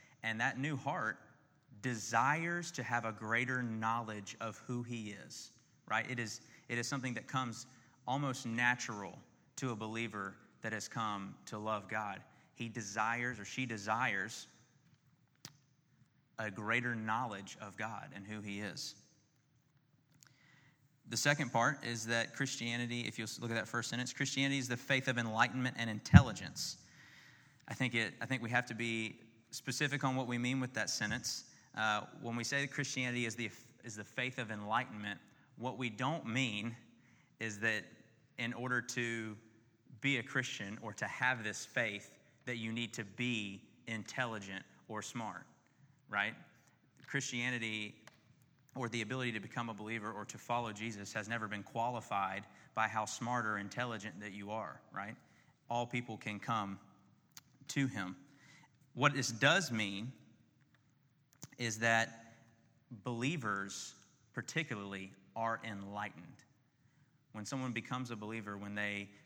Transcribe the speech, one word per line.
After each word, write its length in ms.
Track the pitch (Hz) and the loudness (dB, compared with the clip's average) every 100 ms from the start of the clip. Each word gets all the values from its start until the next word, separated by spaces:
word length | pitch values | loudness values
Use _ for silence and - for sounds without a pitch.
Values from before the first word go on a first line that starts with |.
| - - | -20 -8
And 180 | 113 110 | -4 2
that 180 | 127 127 | 0 2
new 180 | 143 135 | 0 0
heart 420 | 139 170 110 - - - _ _ - 104 | 0 0 0 -2 -8 -20 _ _ -20 -6
desires 880 | 127 113 - 117 131 156 170 175 170 | -2 -2 2 6 6 4 2 0 -2
to 100 | - | -4
have 220 | 117 120 | 0 2
a 80 | 113 | 0
greater 500 | 107 110 117 127 127 | -2 2 2 2 2
knowledge 720 | 120 110 113 117 110 104 101 - | 0 2 2 2 0 -6 -8 -6
of 180 | 113 104 - | -6 -6 -4
who 160 | 120 | -2
he 320 | 117 120 104 98 - | -2 -4 -6 -8 -12
is, 260 | - - - _ - - | -14 -14 -18 _ -16 -2
right? 220 | 110 117 | 0 0
It 80 | 123 | 0
is, 220 | 110 - - - - | -2 -4 -12 -16 -4
it 100 | 120 | -2
is 100 | 117 | 0
something 260 | 139 127 | 0 -2
that 120 | 117 - | -2 -2
comes 400 | 135 123 113 - - - - - | -2 -2 -4 -12 -18 -20 -10 -2
almost 380 | 135 143 123 120 | 0 2 -2 -2
natural 720 | 117 123 123 - 107 95 - - - - - | 4 4 4 0 -4 -4 -8 -16 -20 -18 -4
to 140 | 131 | -2
a 60 | 107 | 0
believer 600 | 110 113 117 104 98 - - - | -2 -2 -2 -2 -4 -8 -18 -8
that 100 | 113 | -4
has 160 | 107 - | -4 -4
come 460 | 120 110 101 98 - - | -2 0 0 -4 -10 -8
to 120 | 110 | -4
love 280 | 107 107 95 | 0 0 0
God. 360 | 107 104 95 - - - | -2 -2 -4 -10 -20 -16
He 140 | - 117 | -8 -6
desires, 720 | 107 98 104 110 120 123 113 | -4 -4 0 2 2 0 -4
or 60 | |
she 220 | 101 - 123 | -6 -2 -2
desires, 800 | 110 101 113 127 98 104 - - - - _ _ _ _ _ _ _ - - _ _ _ _ _ _ _ - | 0 2 2 4 2 0 -4 -12 -20 -20 _ _ _ _ _ _ _ -20 -20 _ _ _ _ _ _ _ -8
a 120 | 110 | -6
greater 440 | 101 104 117 123 | -4 0 2 2
knowledge 640 | 117 110 113 123 98 98 - | 0 0 0 0 -4 -8 -12
of 160 | 104 95 | -10 -6
God 340 | 110 101 101 | -6 -6 -8
and 120 | 101 98 | -10 -8
who 140 | 107 | -6
he 200 | 104 101 | -4 -4
is. 340 | 104 80 - - - _ _ _ _ _ _ _ _ _ _ - - - - - - _ _ _ - | -4 -6 -8 -10 -18 _ _ _ _ _ _ _ _ _ _ -20 -20 -20 -20 -20 -20 _ _ _ -6
The 80 | 113 | 2
second 360 | 147 147 123 | 6 6 4
part 320 | 117 123 156 | 6 6 4
is 220 | 117 117 113 | -2 -2 2
that 280 | 117 113 | 2 2
Christianity, 680 | - 135 - 117 120 120 120 | 0 -2 0 -2 0 0 0
if 160 | 113 - | -2 -2
you'll 100 | 107 - | -4 -2
look 100 | 120 | -2
at 40 | |
that 140 | 117 101 | 0 0
first 220 | 117 113 | 0 0
sentence, 220 | 120 123 | -2 -2
Christianity 460 | - 135 - 139 139 | 0 0 2 4 2
is 80 | 120 | 2
the 100 | 117 | -2
faith 320 | - 131 131 | 2 2 4
of 100 | 120 | 2
enlightenment 580 | 117 110 123 131 127 120 | 2 6 4 4 0 0
and 100 | 117 | -2
intelligence. 880 | 107 - - 131 98 85 - - - - - - - - - - - - | -4 12 12 12 2 -6 -6 -6 -8 -14 -20 -20 -20 -20 -20 -20 -16 -8
I 60 | |
think 200 | 113 127 | -2 2
it, 200 | 117 107 - | 2 2 0
I 60 | 113 | -2
think 160 | 131 | -2
we 80 | 113 | 2
have 160 | 123 123 | 2 2
to 80 | |
be 420 | 110 117 113 110 - - - - | 0 0 2 0 -4 -16 -20 -14
specific 520 | - - - 147 143 | -8 -2 2 2 2
on 120 | 139 131 | 2 2
what 100 | 131 | 2
we 100 | 120 | 2
mean 220 | 123 131 | 2 2
with 160 | 127 | 0
that 160 | 110 95 | 0 0
sentence. 540 | - 107 113 - - - - - - | 0 0 0 -2 -6 -8 -18 -10 0
Uh, 260 | 110 107 - - | 4 4 0 -6
when 160 | 117 120 | -4 -2
we 80 | |
say 180 | 113 139 | 0 2
that 100 | 139 | 2
Christianity 520 | 143 131 135 127 123 | 0 -2 0 0 2
is 100 | 117 110 | 0 0
the, 140 | 110 - - - | -4 -6 -18 -16
is 120 | 123 107 | -10 -10
the 80 | |
faith 340 | 104 - 127 127 | -8 -4 -4 -2
of 120 | 110 | -4
enlightenment, 720 | 107 104 117 123 107 104 95 - - - - | -4 2 2 2 -4 -6 -6 -10 -20 -20 -6
what 200 | 123 110 | -6 -2
we 120 | 123 | -4
don't 360 | 104 127 165 113 | 0 2 2 0
mean 480 | 120 127 104 113 113 - - - - - - | 2 2 0 -4 -6 -12 -20 -20 -20 -20 -6
is 220 | 113 101 | -6 0
that 240 | 113 107 - - - - - - | 2 2 -2 -12 -20 -20 -14 -4
in 140 | 117 | -4
order 280 | 120 123 123 | -2 0 0
to 560 | 120 - 117 117 110 107 - - - _ - 113 | 0 0 0 0 -4 -8 -14 -20 -20 _ -20 -2
be 180 | 139 131 | 0 2
a 40 | |
Christian 560 | 117 131 127 - 101 110 | 0 0 0 -2 -6 -8
or 100 | 113 | -8
to 120 | 104 104 | -4 -4
have 380 | - 127 127 | 2 2 4
this 200 | 107 101 | 0 -4
faith, 460 | - 131 113 104 - - - - - | -2 0 0 0 -8 -20 -20 -12 -6
that 100 | 120 | -4
you 160 | 113 | -2
need 200 | 113 117 | -2 -2
to 100 | - | -4
be 580 | 101 95 123 113 101 101 - - - | -6 -2 0 0 -2 -8 -14 -16 -8
intelligent 800 | 113 - - 123 110 98 95 - - - | -6 -4 -4 -2 -4 -6 -8 -10 -16 -8
or 140 | 107 | -6
smart, 420 | - 120 110 90 - - _ _ - _ - | -6 -6 -6 -8 -12 -20 _ _ -20 _ -2
right? 260 | 104 104 - - - - _ _ - - | 2 2 0 -12 -20 -20 _ _ -20 -4
Christianity, 880 | 143 - 123 123 123 113 107 104 - - - - - - - _ | -2 0 0 0 0 0 -2 -4 -10 -20 -20 -20 -20 -20 -20 _
or 140 | 127 117 | -4 -2
the 140 | 117 | -2
ability 300 | 104 131 123 | -2 0 0
to 80 | 110 | -2
become 280 | 107 - 117 | -4 -4 -4
a 60 | |
believer 380 | 104 107 113 104 | -4 -4 -4 -4
or 120 | 104 104 | -6 -6
to 120 | 107 | -8
follow 340 | - 120 113 | 0 0 0
Jesus, 400 | 101 113 104 101 | -2 -4 -4 -6
has 160 | 110 104 | -4 -2
never 200 | 117 110 | -2 -2
been 140 | 104 | -4
qualified 800 | 98 117 117 123 - 101 95 98 - - - | -4 -2 0 -2 -2 0 0 -2 -8 -16 -6
by 120 | - 110 | 0 2
how 180 | 110 | 2
smart 420 | 107 - 117 123 110 | 0 -2 0 2 2
or 120 | 101 | 0
intelligent 640 | 101 120 123 110 104 87 | -2 -2 -2 -2 -6 -8
that 120 | 104 | -8
you 180 | 101 101 | -8 -6
are, 300 | 110 90 62 - | -4 -4 -10 -10
right? 220 | 95 101 123 - - - _ - | -8 -8 -10 -16 -20 -20 _ -4
All 180 | 120 120 | -2 0
people 300 | 123 120 110 | -2 -4 -6
can 220 | 110 104 | -6 -4
come 400 | - 113 98 98 - - - - _ - - - - | 0 0 0 -4 -10 -20 -20 -20 _ -20 -20 -16 -4
to 180 | - 135 | 2 2
him. 300 | 107 92 92 - - - - - _ _ | 2 -4 -6 -16 -20 -20 -20 -20 _ _
What 200 | - 143 | 4 6
this 140 | 139 120 | 6 0
does 440 | 113 135 180 151 | 4 6 8 6
mean 400 | 113 101 98 120 - - - _ _ _ _ _ _ _ _ _ _ - - | 2 0 -2 -6 -8 -16 -20 _ _ _ _ _ _ _ _ _ _ -14 -4
is 200 | 117 110 | -2 4
that 560 | 117 113 117 - - - - - _ _ - 110 | 6 8 6 0 -18 -20 -20 -20 _ _ -16 -8
believers 920 | 123 117 131 170 110 98 98 - - - - _ _ | -4 0 0 0 0 -2 -4 -6 -10 -12 -20 _ _
particularly 760 | - - 160 156 107 101 98 95 - - | -8 -4 -2 -2 -2 -4 -6 -8 -14 -12
are 240 | 113 113 113 | -2 0 0
enlightened. 600 | 113 101 98 101 107 - 85 - - _ _ _ _ _ _ _ _ | -4 -8 -6 -6 -6 -8 -16 -18 -20 _ _ _ _ _ _ _ _
When 140 | 110 101 | -10 -6
someone 260 | 135 131 | -2 -2
becomes 380 | 117 - 127 123 | -2 -2 -4 -4
a 60 | 113 | -6
believer, 400 | 107 113 104 101 | -6 -6 -6 -6
when 180 | 101 | -4
they 340 | 104 104 101 101 - | -2 -2 -2 -6 -12